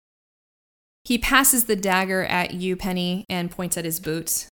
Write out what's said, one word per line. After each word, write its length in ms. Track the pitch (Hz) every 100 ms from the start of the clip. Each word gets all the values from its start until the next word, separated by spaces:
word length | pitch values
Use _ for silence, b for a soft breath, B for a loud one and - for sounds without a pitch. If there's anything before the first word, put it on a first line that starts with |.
| _ _ _ _ _ _ _ _ _ _
he 140 | - 240
passes 460 | - 269 269 254
the 120 | - 208
dagger 460 | 190 185 190 190
at 300 | - 180 175
you, 200 | 180 185 185
Penny, 480 | 190 180 180 185 -
and 220 | 185 175
points 260 | - 180 175
at 80 |
his 140 | 165 165
boot, 460 | 185 160 160 - - _